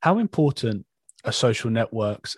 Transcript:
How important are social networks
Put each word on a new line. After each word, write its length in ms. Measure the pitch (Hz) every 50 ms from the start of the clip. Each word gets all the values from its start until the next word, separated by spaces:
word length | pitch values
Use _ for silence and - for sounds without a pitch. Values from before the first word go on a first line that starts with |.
How 180 | - 160 190 226
important 680 | 226 196 - - 156 143 139 - - 117 107 98 - - _ _ _ - _ _ -
are 60 | -
social 400 | 107 - - 120 110 - - 117
networks 640 | 113 113 113 - - 110 107 104 104 - - - -